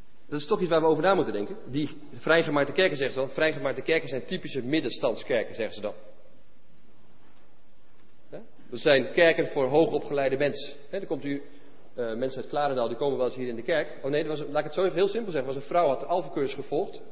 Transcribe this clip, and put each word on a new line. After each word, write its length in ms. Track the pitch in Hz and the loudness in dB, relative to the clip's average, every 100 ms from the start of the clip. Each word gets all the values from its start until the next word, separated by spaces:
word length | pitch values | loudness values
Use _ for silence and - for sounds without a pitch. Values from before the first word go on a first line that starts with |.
| - - - | -10 -10 -6
dat 120 | 147 | -4
is 60 | - | 0
toch 140 | 208 | 2
iets 100 | 175 | 4
waar 100 | 165 | 4
we 60 | 160 | 6
over 160 | 151 | 6
na 120 | 175 | 6
moeten 180 | 190 123 | 4 2
denken. 240 | 101 104 - - | 0 -4 -6 -4
Die 220 | 135 147 - - | -4 -4 -6 -8
vrijgemaakte 580 | - - 165 156 147 139 | -4 4 4 4 2 2
kerken, 240 | 165 190 147 | 4 2 2
zeggen 180 | 135 | -2
ze 60 | 127 | -2
dan, 100 | 131 | -2
vrijgemaakte 520 | - 156 143 139 131 | 2 0 2 -2 -2
kerken 260 | 131 160 147 | 0 0 0
zijn 160 | 135 | -6
typische 380 | - 185 - 139 | -4 -6 -6 -4
middenstandskerken, 920 | 120 156 139 - 135 107 - 123 101 | 0 0 0 0 -2 -2 0 0 0
zeggen 200 | - 107 | -4 -4
ze 60 | 104 | -4
dan. 140 | 101 - - - - - - - - - - - - - - - - - - - - - - - - | -6 -6 -10 -10 -10 -10 -10 -10 -10 -10 -10 -10 -10 -10 -10 -10 -10 -8 -8 -8 -8 -8 -8 -8 -8
Ja? 100 | 151 226 - - | -8 -8 -10 -8
Dat 100 | 120 | 0
zijn 320 | 156 135 123 | 6 6 6
kerken 360 | - 165 160 151 | 6 8 6 2
voor 180 | - 127 | 2 4
hoogopgeleide 720 | 147 156 147 - 143 135 135 | 6 6 4 0 0 2 2
mensen. 400 | 143 135 - - - | 0 0 -6 -8 -6
Hè, 80 | 196 | -2
dan 100 | 190 | 0
komt 160 | 147 | -2
u 180 | 139 139 - - - - - - | -2 -4 -6 -10 -8 -8 -8 -4
eh, 140 | 117 | -2
mensen 260 | 113 131 131 | 0 -2 -2
uit 80 | 110 | -4
Klarendal, 380 | 147 143 131 117 | 0 2 2 0
die 80 | 117 | 2
komen 220 | 143 127 | 0 2
wel 80 | 123 | 0
eens 100 | 123 | 0
hier 120 | 127 | -4
in 80 | 113 | -4
de 60 | |
kerk. 360 | 113 160 165 - | 0 0 0 -4
Oh 80 | 135 | -2
nee, 140 | 147 | 0
dat 140 | 160 151 | 0 -4
was 80 | 147 | -2
een, 60 | |
laat 60 | 147 | -2
ik 60 | |
het 100 | 151 | -2
zo 100 | - | 2
even 120 | 185 160 | 2 4
heel 120 | 196 | 2
simpel 240 | 220 214 | 2 -2
zeggen. 160 | 156 127 | -2 -2
Er 60 | |
was 100 | 135 | -4
een 60 | - | 0
vrouw, 160 | 170 160 | 2 4
had 140 | 127 | 2
de 60 | - | 0
alfacursus 480 | 175 165 160 135 | -2 -2 -2 -2
gevolgd. 460 | - - 147 202 - - | -2 -2 -2 -2 -6 -10